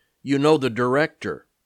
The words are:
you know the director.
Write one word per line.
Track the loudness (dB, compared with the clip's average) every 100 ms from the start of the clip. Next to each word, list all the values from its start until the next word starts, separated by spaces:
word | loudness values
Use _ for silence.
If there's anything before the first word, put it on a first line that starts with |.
| _ _ -4
you | 0
know | 2 2
the | 0
director. | -2 0 0 -2 -6 -10 -10 -14 _